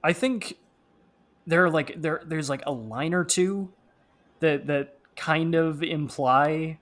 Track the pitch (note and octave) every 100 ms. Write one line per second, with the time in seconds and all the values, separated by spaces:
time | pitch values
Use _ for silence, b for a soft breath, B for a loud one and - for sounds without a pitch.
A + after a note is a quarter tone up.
0 | D#3+ F3 C4 A#3+ - - _ _ _ _
1 | _ _ _ _ - E3 F3+ D#3 D3 -
2 | D#3 D#3+ D#3+ D#3+ C#3+ C3+ - C3 A2 A2+
3 | D#3 F3+ F3 - F#3 G3 F#3 _ _ _
4 | _ _ _ _ D#3+ C#3+ C#3+ C#3+ C#3 -
5 | _ - - D#3+ E3 E3 E3 D3+ D#3+ D#3+
6 | D3 - C3 C3 D3 D#3 D#3+ D#3